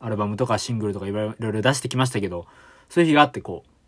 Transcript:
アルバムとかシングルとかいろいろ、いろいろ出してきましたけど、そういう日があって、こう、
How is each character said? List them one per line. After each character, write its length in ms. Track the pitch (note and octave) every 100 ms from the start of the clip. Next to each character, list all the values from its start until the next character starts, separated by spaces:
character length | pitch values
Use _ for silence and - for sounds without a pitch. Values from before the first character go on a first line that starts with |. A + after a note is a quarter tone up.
ア 80 | A#2
ル 80 | G#2
バ 100 | G#2
ム 100 | G#2
と 100 | B2+
か 120 | G#2+
シ 140 | -
ン 60 | A#2
グ 80 | G#2
ル 80 |
と 60 | G2
か 60 | G2
い 60 |
ろ 140 | G#2 G#2+
い 20 |
ろ、 40 |
い 40 | A2+
ろ 80 | A2+
い 20 |
ろ 100 | G#2+
出 120 | B2
し 60 | C#3
て 80 | B2+
き 80 | B2+
ま 100 | C3
し 40 |
た 100 | G#2+
け 80 | G2
ど、 180 | F2 - - - - _
そ 120 | -
う 40 |
い 20 | E3
う 40 |
日 40 |
が 80 | D3
あ 20 | D3
っ 40 |
て、 100 | -
こ 240 | - F2 -
う、 20 | _